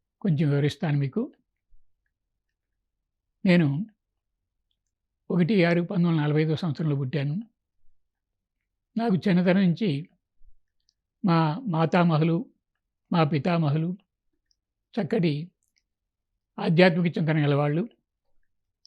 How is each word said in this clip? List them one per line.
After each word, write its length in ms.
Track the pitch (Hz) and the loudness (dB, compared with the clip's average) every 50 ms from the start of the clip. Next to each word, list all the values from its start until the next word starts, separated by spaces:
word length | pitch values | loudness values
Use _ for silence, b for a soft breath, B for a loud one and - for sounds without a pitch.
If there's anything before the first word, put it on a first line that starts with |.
| _ _ _ _ | _ _ _ _
కొంచెం 300 | - 190 151 135 165 143 | -2 -2 0 0 0 0
వివరిస్తాను 480 | 143 143 147 139 - - 185 156 147 143 | 0 0 0 -2 -2 -4 -4 -2 0 -2
మీకు. 340 | 139 135 - 214 254 - - _ _ _ _ _ _ _ - - - _ _ _ _ _ _ _ _ _ _ _ _ _ _ _ _ _ _ _ _ _ _ _ _ _ _ _ _ _ _ _ - | -2 -2 -4 -6 -6 -6 -10 _ _ _ _ _ _ _ -20 -20 -20 _ _ _ _ _ _ _ _ _ _ _ _ _ _ _ _ _ _ _ _ _ _ _ _ _ _ _ _ _ _ _ 2
నేను 420 | 190 175 175 160 139 139 156 220 - - _ _ _ _ _ _ _ _ _ _ _ _ _ _ _ _ _ _ _ _ _ _ _ _ _ _ - | 4 4 4 4 2 0 -4 -6 -8 -12 _ _ _ _ _ _ _ _ _ _ _ _ _ _ _ _ _ _ _ _ _ _ _ _ _ _ -4
ఒకటి 340 | - 175 180 147 226 190 170 | -2 0 0 2 2 2 2
ఆరు 160 | 170 170 175 | 2 2 0
పంతొమ్మిది 340 | 175 - - 175 175 175 165 | -2 -2 -2 0 0 2 2
వందల 80 | 156 | 0
నలభై 200 | 147 147 147 151 | 0 0 0 0
ఐదో 140 | 156 160 156 | 0 0 -2
సంవత్సరంలో 400 | - 190 165 135 - 165 151 139 | -2 -4 -4 -4 -4 -4 -2 -2
పుట్టాను. 460 | 139 139 127 - 147 135 143 151 208 233 - _ _ _ _ _ _ - - - _ _ _ _ _ _ _ _ _ _ _ _ _ _ _ _ _ _ _ _ | -2 -4 -4 -4 -4 -4 -4 -6 -8 -10 -12 _ _ _ _ _ _ -20 -20 -20 _ _ _ _ _ _ _ _ _ _ _ _ _ _ _ _ _ _ _ _
నాకు 200 | 220 233 240 190 | -6 -2 -2 -2
చిన్నతనం 460 | 147 - 202 175 180 175 190 180 202 | 0 0 2 2 2 2 2 2 4
నుంచి 460 | 196 175 160 - 226 185 139 139 170 - _ _ _ _ _ _ - - - - _ _ _ _ _ _ _ _ _ _ _ _ - | 4 2 2 0 -2 -2 -2 -4 -6 -10 _ _ _ _ _ _ -20 -20 -20 -20 _ _ _ _ _ _ _ _ _ _ _ _ -2
మా 360 | 180 165 165 160 151 151 233 277 | 0 2 2 2 0 -2 -4 -6
మాతామహులు, 800 | 208 160 160 165 156 - 180 170 175 156 151 165 165 165 170 262 - _ _ _ _ _ _ _ _ _ _ _ _ | -4 -2 -2 0 0 2 2 2 2 2 2 2 0 0 -2 -4 -8 _ _ _ _ _ _ _ _ _ _ _ _
మా 120 | 185 170 160 | 0 0 0
పితామహులు 720 | 147 165 139 123 185 170 170 160 143 143 160 160 180 180 - _ _ _ _ _ _ _ _ _ _ _ _ _ _ _ _ _ _ - 233 | 0 0 -2 -2 -2 0 0 0 0 0 -2 -2 -4 -6 -10 _ _ _ _ _ _ _ _ _ _ _ _ _ _ _ _ _ _ -8 -6
చక్కటి 500 | 185 - 220 190 170 165 143 147 165 180 _ _ _ _ _ _ _ _ _ _ _ _ _ _ _ _ _ _ _ _ _ - | -4 -2 -2 0 0 0 -2 -4 -6 -12 _ _ _ _ _ _ _ _ _ _ _ _ _ _ _ _ _ _ _ _ _ -6
ఆధ్యాత్మిక 600 | 208 185 160 160 180 185 160 180 170 175 - - | -2 0 4 4 4 4 4 2 -2 -2 -2 -2
చింతన 260 | 160 156 160 156 147 | -2 0 0 0 2
గలవాళ్ళు. 440 | 143 143 143 147 147 147 165 220 - - _ _ _ _ _ _ _ _ _ _ _ _ _ _ _ _ _ _ | 2 2 0 0 0 -2 -2 -4 -6 -10 _ _ _ _ _ _ _ _ _ _ _ _ _ _ _ _ _ _